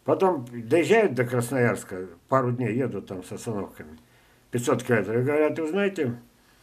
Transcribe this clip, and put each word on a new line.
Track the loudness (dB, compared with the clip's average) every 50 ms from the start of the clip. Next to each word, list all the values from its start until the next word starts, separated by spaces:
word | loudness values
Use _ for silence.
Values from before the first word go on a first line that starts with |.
| _
Потом | 0 2 4 4 2 2 0 -4 -8
доезжают | -10 -12 -2 2 2 2 4 6 6 6 4 4 2
до | 0 0
Красноярска, | 0 0 -2 -2 0 2 2 4 4 2 0 -4 -8 -10 -10 -10 -12 -14 -18 _ _
пару | 2 2 2 2 0
дней | 0 -2 -2 0
едут | 0 -2 -2 -4 -6 -8
там | -8 -10 -12 -10
с | -10 -12
остановками, | -10 -8 -6 -6 -6 -6 -8 -12 -16 -18 -18 -20 -20 -20 _ _ _ _ _ _ _ _ _
пятьсот | -6 -2 0 0 0 0 2
километров, | 2 2 2 2 0 0
и | 0 0
говорят: | 2 2 2 2 2 0 -2
«Вы | -4 -2
знаете, | -2 0 0 0 0 -2 -2 -4 -4 -6 -12 _ _ _ _ _ _ _